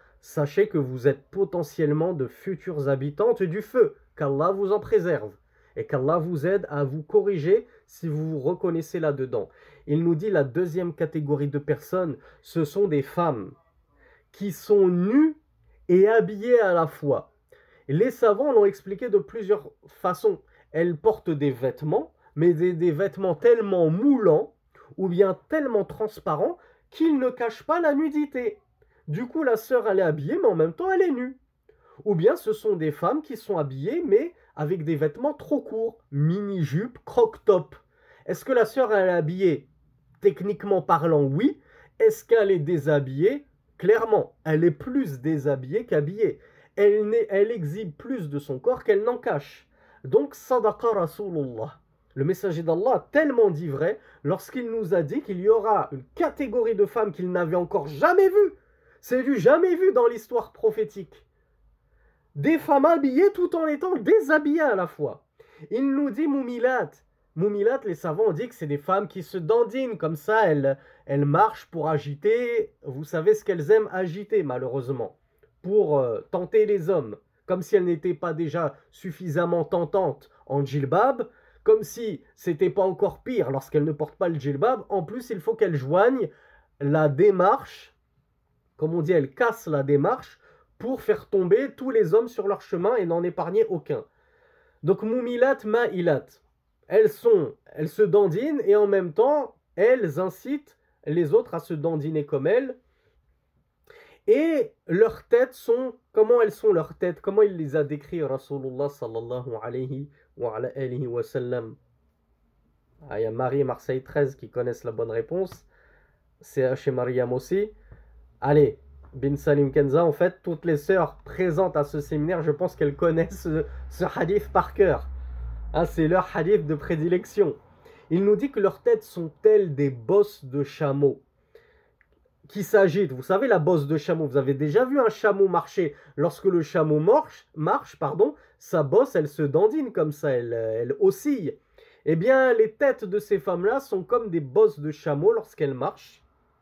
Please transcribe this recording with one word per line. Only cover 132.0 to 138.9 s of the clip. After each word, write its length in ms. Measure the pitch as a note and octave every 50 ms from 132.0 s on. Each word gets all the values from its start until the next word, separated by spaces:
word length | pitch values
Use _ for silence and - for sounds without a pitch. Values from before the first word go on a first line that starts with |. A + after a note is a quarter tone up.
| _ _ _ _ _ _ _ _ _ -
Qui 160 | - G#3 G3
s'agite. 480 | - - G#3 G3 F#3 C#3+ G3 G3+ D3+ C3
Vous 100 | B2+ C3+
savez, 240 | - F#3 G3 C4
la 120 | C4 G#3+ F3+
bosse 280 | D3+ F3 F3+ D#3+ C#3
de 100 | C#3 D#3+
chameau, 300 | D3+ - - E3+ D#3+ D#3+
vous 100 | C#3 A#2+
avez 180 | C#3+ C3 C3 C#3
déjà 300 | C3 D3+ D3+ D3 G#3+ B3+
vu 160 | B3+ C4+ C#4+
un 80 | B3 A3
chameau 400 | G#3+ - - G#3+ G3+ G3 G3 F#3+
marcher. 460 | F3 E3+ - - - - F3 D3 - - - - _
Lorsque 280 | - D3 E3+ D#3 - -
le 180 | G3 F#3 F3 D#3
chameau 360 | - - F3+ D#3 D#3 D3+ D3+
marche, 500 | D#3 F#3 A#3+ D4+ D4+ - - - _ _ _
marche, 440 | D#3 D3+ E3+ A3+ C#4 - - - -
pardon, 360 | E3 C#3 D3 E3+ A3 D4 D4 - _ _ _ _
sa 240 | - - - E3 D3+
bosse, 340 | C3+